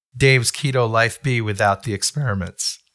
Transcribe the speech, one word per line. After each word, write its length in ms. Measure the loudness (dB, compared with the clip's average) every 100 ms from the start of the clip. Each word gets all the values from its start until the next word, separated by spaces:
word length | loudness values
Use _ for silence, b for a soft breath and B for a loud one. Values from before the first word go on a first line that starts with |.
| _ 0
Dave's 340 | 4 4 2
keto 400 | -2 -2 0 2
life 320 | 2 2 0
be 180 | -2 -2
without 420 | -2 0 2 0
the 100 | -2
experiments? 840 | -4 -4 -4 -2 -2 -6 -6 -8 -8 _